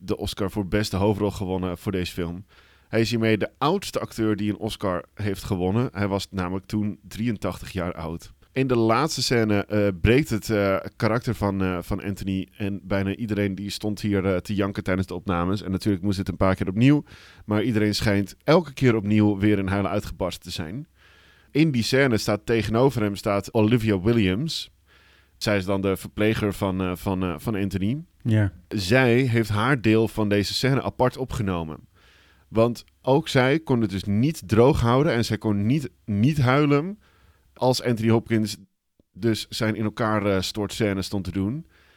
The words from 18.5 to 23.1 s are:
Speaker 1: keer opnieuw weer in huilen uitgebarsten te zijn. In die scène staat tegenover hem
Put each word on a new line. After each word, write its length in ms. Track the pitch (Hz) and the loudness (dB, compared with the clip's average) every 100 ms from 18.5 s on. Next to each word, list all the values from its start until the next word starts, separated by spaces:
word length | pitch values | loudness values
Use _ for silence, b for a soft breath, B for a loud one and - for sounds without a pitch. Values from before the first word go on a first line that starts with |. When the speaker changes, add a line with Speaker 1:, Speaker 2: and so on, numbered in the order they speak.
| 170 143 | 4 2
Speaker 1:
keer 220 | - 131 110 | 0 2 2
opnieuw 420 | 101 107 104 98 | 4 4 4 4
weer 220 | 104 101 | 2 2
in 80 | 95 | 0
huilen 240 | 98 95 | -2 -2
uitgebarsten 520 | 101 - 85 92 - | -4 -6 -6 -6 -6
te 80 | 90 | -10
zijn. 360 | - 80 120 151 _ b b b b b | -10 -8 -10 -14 _ b b b b b
In 200 | 139 165 | 2 2
die 120 | 123 | 2
scène 340 | 110 131 139 107 | 2 4 4 2
staat 280 | - 104 - | 0 -2 0
tegenover 560 | 117 104 113 135 120 | 0 2 4 4 2
hem 140 | 104 | -2